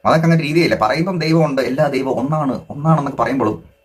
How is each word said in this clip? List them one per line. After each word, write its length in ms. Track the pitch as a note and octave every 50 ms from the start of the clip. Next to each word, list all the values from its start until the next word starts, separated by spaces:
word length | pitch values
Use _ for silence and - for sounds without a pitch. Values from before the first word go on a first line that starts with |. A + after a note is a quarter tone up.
| -
മതങ്ങൾക്ക് 240 | G#2+ C#3+ D#3+ E3
അങ്ങനെ 140 | E3 E3 D#3+ D3
രീതിയില്ല. 320 | D3 D#3 E3+ E3 - -
പറയുമ്പം 420 | - G#2+ G#2+ C3+ D#3 E3+ G3 F#3 E3+
ദൈവമുണ്ട്, 420 | D#3 D#3+ D#3+ E3 D#3 C#3+ C3+ C3+
എല്ലാ 240 | B2+ B2 B2+ C#3+ D3+ C#3+
ദൈവവും 300 | C3+ C3 C3 C3+ - A2+
ഒന്നാണ്, 360 | B2 C#3+ D#3+ D#3 D3 C3 A#2 G2+ - -
ഒന്നാണെന്നൊക്കെ 520 | - D3 C#3+ D#3+ D#3+ D3+ C#3 - - -
പറയുമ്പോഴും 360 | A#2 A#2+ C3+ C3+ A#2 - - - - - _ _